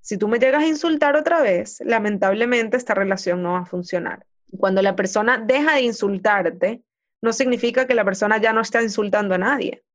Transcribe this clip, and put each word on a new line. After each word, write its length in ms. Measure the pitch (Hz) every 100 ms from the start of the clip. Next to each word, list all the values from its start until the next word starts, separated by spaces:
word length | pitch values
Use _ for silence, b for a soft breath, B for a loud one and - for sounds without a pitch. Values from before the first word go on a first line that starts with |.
Si 160 | - 202
tú 100 | 208
me 120 | 233
llegas 240 | 262 285
a 40 | 320
insultar 480 | 311 339 302 294 294
otra 260 | 302 339
vez, 380 | 240 175 - - -
lamentablemente 920 | 226 208 202 196 208 240 240 226 240
esta 180 | 247 196
relación 480 | 196 190 - 180
no 80 | 175
va 60 | 180
a 60 | 175
funcionar. 600 | 180 180 180 - - _ _ _ 190
Cuando 240 | 196 190
la 140 | 196 190
persona 420 | 190 214 220 247
deja 380 | 220 262 302 294
de 60 |
insultarte, 1000 | 247 214 202 190 214 202 170 180 185 240 _ _ _ _
no 120 | 226
significa 520 | 220 254 247 240 247 254
que 80 |
la 120 | 240 196
persona 340 | 196 208 220
ya 120 | 220
no 100 | 220
está 200 | 214 233
insultando 540 | 226 208 208 208 202 185
a 20 |
nadie. 460 | 202 277 - - _